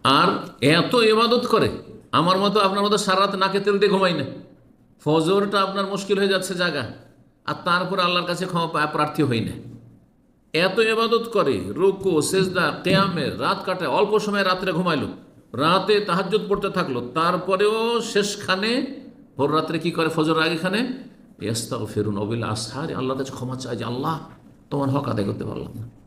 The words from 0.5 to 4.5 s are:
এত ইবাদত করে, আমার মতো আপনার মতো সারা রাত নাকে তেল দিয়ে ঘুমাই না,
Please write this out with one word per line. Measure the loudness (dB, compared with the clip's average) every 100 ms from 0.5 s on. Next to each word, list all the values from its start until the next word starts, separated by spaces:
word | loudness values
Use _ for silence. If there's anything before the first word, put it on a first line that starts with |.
| 0
এত | 2 4 4
ইবাদত | 4 4 4 4 2 2
করে, | 2 2 -2 -12 -20 -2
আমার | 2 4 4
মতো | 2 2
আপনার | 2 2
মতো | 2 2
সারা | 2 2
রাত | 2
নাকে | 2 0 0
তেল | 0 2
দিয়ে | 4
ঘুমাই | 4 2
না, | 0 -4 -10 -16